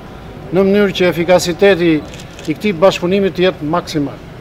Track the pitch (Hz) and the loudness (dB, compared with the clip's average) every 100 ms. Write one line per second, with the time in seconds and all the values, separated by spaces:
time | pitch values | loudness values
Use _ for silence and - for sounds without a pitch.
0 | - - - - - 170 196 202 202 190 | -12 -18 -16 -16 -4 0 2 4 2 2
1 | 180 165 165 180 170 165 202 180 175 156 | 0 0 4 2 2 2 4 4 4 0
2 | - - - - - 147 208 170 190 - | -2 -14 -16 -14 -8 -4 -4 2 2 2
3 | 175 196 196 165 180 185 151 170 175 156 | 0 0 0 0 0 0 -2 -4 -2 -4
4 | 139 - - - | -4 -6 -16 -18